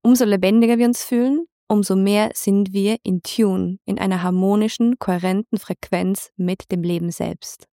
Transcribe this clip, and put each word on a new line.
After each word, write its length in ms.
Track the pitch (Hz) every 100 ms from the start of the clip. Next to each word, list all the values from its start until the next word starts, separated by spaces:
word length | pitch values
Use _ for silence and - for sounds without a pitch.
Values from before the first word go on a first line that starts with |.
Umso 240 | 233 247 220
lebendiger 520 | 196 185 220 226 233
wir 100 | 240
uns 180 | 240 -
fühlen, 400 | 240 254 294 339 _ -
umso 280 | 208 202 190
mehr 340 | 196 208 214
sind 380 | - - 196 196
wir 240 | 196 202 226
in 200 | - 180
Tune, 540 | - - 208 185 180 190
in 160 | - 196
einer 240 | 190 185
harmonischen, 760 | 180 180 190 208 214 - 233 254
kohärenten 580 | - 180 185 190 - 208
Frequenz 720 | - 185 - 180 185 196 - -
mit 340 | 180 190 -
dem 100 | 180
Leben 300 | 170 170 170
selbst. 540 | - - 170 - - _